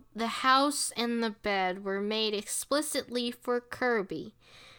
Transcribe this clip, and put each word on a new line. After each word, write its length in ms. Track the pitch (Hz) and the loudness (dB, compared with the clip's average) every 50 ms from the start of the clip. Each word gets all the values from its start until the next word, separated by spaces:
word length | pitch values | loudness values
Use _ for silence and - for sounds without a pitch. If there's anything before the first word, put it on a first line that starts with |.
| - _ - | -16 _ -8
the 120 | 208 226 | -4 -4
house 680 | 220 - - - 262 262 269 277 294 285 - - - - | -4 -2 0 4 6 6 6 6 4 2 0 -2 -4 -2
and 260 | 226 233 240 233 233 233 | -2 -2 0 0 0 -2
the 80 | 226 | -2
bed 540 | 208 - - 208 196 190 185 185 180 196 202 | -4 -4 -2 0 2 2 2 0 0 -2 -4
were 160 | 190 190 196 | -4 -2 -2
made 340 | 202 208 214 220 220 214 214 | 0 0 0 0 0 0 -2
explicitly 960 | 202 214 - - - - - 277 294 294 - - 269 - - 233 247 240 240 | -2 -4 -4 -6 -6 -2 0 0 0 0 0 -2 -4 -4 -4 -4 -2 -2 -2
for 300 | 240 - - 247 240 240 | -4 -6 -4 -2 -2 -2
Kirby. 760 | 247 - - - 262 247 233 214 185 - 165 - - 214 - _ - - - - - - - | -2 -6 -6 -2 0 2 2 2 0 -2 -4 -8 -8 -10 -14 _ -20 -20 -20 -20 -20 -20 -20